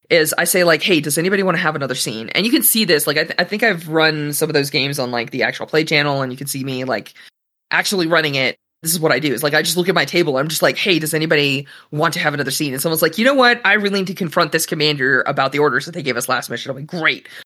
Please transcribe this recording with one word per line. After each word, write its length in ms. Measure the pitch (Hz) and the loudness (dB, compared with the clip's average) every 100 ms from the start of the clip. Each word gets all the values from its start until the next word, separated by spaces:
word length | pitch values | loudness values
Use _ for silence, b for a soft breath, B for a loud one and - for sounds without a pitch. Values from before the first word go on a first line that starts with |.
| - | 0
is 240 | 165 156 - | 2 2 0
I 80 | |
say, 200 | 175 185 | 0 2
like, 180 | 175 156 | 4 4
"Hey, 180 | 196 165 | 4 2
does 160 | 151 156 | 2 0
anybody 280 | 175 196 | 0 0
wanna 140 | 185 170 | 0 0
have 180 | 156 156 | 0 -2
another 180 | 135 | -4
scene?" 340 | 170 156 110 113 | -4 -6 -6 -4
And 140 | - | -2
you 60 | 214 | 2
can 140 | 277 | 2
see 200 | - 226 | 2 2
this, 220 | 196 151 151 | 4 2 2
like, 100 | 147 | 0
I, 80 | |
th-, 120 | 160 - | 0 -2
I 60 | |
think 180 | 175 208 | -2 0
I've 260 | 226 175 151 | 0 0 -2
run 440 | 160 156 156 147 | 2 2 2 -2
some 180 | 143 151 | -2 0
of 40 | |
those 160 | 147 139 | 0 0
games 280 | 139 135 139 | 0 -2 -2
on, 140 | 123 | -4
like, 180 | 120 117 | -4 -4
the 140 | 131 | -2
actual 220 | 113 - - | -2 -4 -2
play 180 | 160 | 0
channel, 380 | 156 151 147 139 | 2 2 2 0
and 100 | 131 | -2
you 40 | 127 | -6
can 120 | 147 | -8
see 160 | 139 | -6
me, 180 | 135 127 | -4 -4
like, 320 | 131 110 - - B _ _ _ - | -4 -4 -6 -16 B _ _ _ -4
actually 380 | 165 180 202 165 | -2 0 0 2
running 260 | 165 156 | 2 2
it. 220 | 139 127 - _ _ | 0 -2 -4 _ _
This 100 | 165 | -4
is 60 | 170 | 0
what 140 | 156 | 0
I 80 | 165 | 0
do, 120 | 156 | 0
is, 120 | 180 | 0
like, 100 | 151 | 0
I 80 | 151 | 0
just 140 | 165 165 | 0 0
look 120 | 175 | 0
at 60 | |
my 100 | 170 | 2
table, 320 | 139 170 160 131 | 2 2 0 0
I'm 120 | 156 | -2
just 140 | 160 | 0
like, 140 | 156 131 | 0 2
"Hey, 220 | 208 165 | 0 0
does 160 | 156 | 0
anybody 540 | 160 160 156 143 135 139 B B | -2 0 2 2 -2 -6 B B
want 220 | 147 165 | -2 -2
to 60 | 175 | 0
have 140 | 165 | -2
another 160 | 143 135 | -2 -2
scene?" 220 | 127 147 | -4 -4
And 100 | 131 | -2
someone's 200 | 165 160 | -2 2
like, 140 | 160 160 | 0 2
"You 80 | |
know 100 | 240 | 2
what? 260 | 285 247 240 | 4 4 4
I 100 | 190 | 2
really 260 | 208 202 202 | 2 2 -2
need 80 | 185 | -2
to 60 | |
confront 360 | 180 170 180 160 | -4 -2 0 2
this 160 | 160 - | 0 -2
commander 560 | 160 151 143 131 131 | -2 0 0 2 2
about 300 | - 143 135 | 2 0 0
the 80 | 143 | 2
orders 260 | 147 131 156 | 2 2 -4
that 60 | |
they 100 | 170 | -6
gave 140 | 127 117 | -4 -4
us 120 | - | -2
last 220 | 123 - | -4 -4
mission." 180 | 117 127 | -8 -8
I'm 80 | 131 | -10
like, 100 | 151 | -10
"Great. 420 | 180 156 135 - B | -4 -2 -2 -6 B